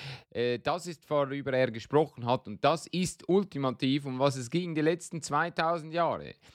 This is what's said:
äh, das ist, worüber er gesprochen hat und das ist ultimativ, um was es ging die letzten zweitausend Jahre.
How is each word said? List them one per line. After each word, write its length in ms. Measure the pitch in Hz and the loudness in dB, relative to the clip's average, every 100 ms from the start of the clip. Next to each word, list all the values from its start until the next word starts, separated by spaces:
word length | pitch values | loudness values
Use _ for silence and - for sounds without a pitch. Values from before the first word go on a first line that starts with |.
| 139 131 - | -14 -14 -8
äh, 280 | - 123 120 | -2 -2 0
das 300 | 143 165 175 | -2 -4 -6
ist, 200 | 156 - | -12 -2
worüber 440 | 147 135 139 139 | 0 0 -2 0
er 180 | 127 127 | 2 2
gesprochen 560 | 113 - 147 151 - 120 | 0 2 2 2 -2 0
hat 220 | 127 - | 0 -2
und 160 | 101 | 0
das 240 | 139 160 - | 2 2 -2
ist 400 | 175 175 - - | -2 -2 -4 2
ultimativ, 800 | 190 185 139 131 117 131 143 139 | 2 2 -2 -2 0 0 0 -2
um 120 | 127 | 0
was 160 | 139 | 2
es 160 | 131 120 | 2 -2
ging 240 | 175 175 | -2 -2
die 60 | 156 | 0
letzten 420 | 151 175 - 165 | 0 0 -6 -10
zweitausend 720 | - 147 170 - 165 170 156 | -2 -2 0 0 0 -2 -2
Jahre. 400 | 165 160 87 71 - - | -2 0 -2 -6 -16 -20